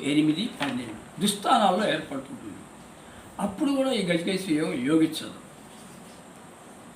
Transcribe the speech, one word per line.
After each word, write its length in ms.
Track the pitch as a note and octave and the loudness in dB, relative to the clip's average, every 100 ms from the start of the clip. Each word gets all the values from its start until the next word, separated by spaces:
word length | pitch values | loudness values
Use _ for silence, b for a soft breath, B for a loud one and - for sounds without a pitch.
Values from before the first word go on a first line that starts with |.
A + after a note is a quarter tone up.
ఎనిమిది, 480 | C#3 D3 D#3 D3+ A#3 - | 2 4 4 4 -2 -2
పన్నెండు 600 | C#3 B2 A#2 G#2+ - - | -2 -2 -6 -10 -14 -2
దుస్థానాల్లో 680 | F#3+ - - A#3+ G3+ F#3 G3 | 0 2 4 6 6 4 2
ఏర్పడుతుంటుంది. 680 | D#3 - C4+ - A#2 A2+ - - - - - B B B - | 0 -2 -8 -8 -12 -12 -14 -16 -18 -18 -20 B B B -4
అప్పుడు 300 | G3 - D4 | -4 0 2
కూడా 220 | C4+ C4+ | 2 2
ఈ 140 | A#3 F3 | 2 2
గజకేశ 440 | E3 F3 F#3 - | 0 0 -2 2
యోగం 360 | D3+ E3 D#3 B2+ | 0 0 0 2
యోగించదు. 440 | D#3+ D#3 - G#2+ - - - - - - - - - - - - - - - - | 4 4 0 -8 -12 -16 -18 -20 -18 -18 -18 -18 -18 -20 -18 -20 -20 -20 -20 -20